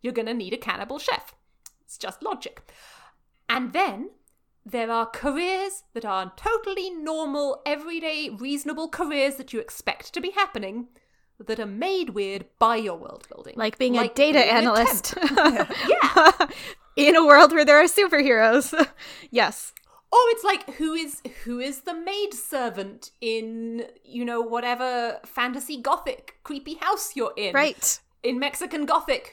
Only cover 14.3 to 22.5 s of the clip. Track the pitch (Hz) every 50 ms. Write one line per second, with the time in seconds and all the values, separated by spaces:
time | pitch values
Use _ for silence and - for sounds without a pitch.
14.3 | 294 285 - - 226 240 226 247 208 220 233 262 240 190 - - - 370 349 269
15.3 | 277 370 302 302 240 214 302 - 370 - - 262 - 698 - - - 359 311 349
16.3 | - - - - - - - - - - _ _ _ 285 285 294 320 330 330 294
17.3 | 285 285 311 285 320 311 302 294 294 302 339 339 - 403 403 359 330 285 277 269
18.3 | 240 220 220 226 233 285 269 - 320 320 285 - - - - - - - - -
19.3 | - 240 208 160 - - - - - - _ _ _ _ _ _ 415 480 494 466
20.3 | 453 453 453 - 392 392 - - - - 311 311 320 330 320 285 - - - 240
21.3 | - - - 233 240 247 254 285 277 - - 359 349 330 339 381 403 415 415 403
22.3 | - - - -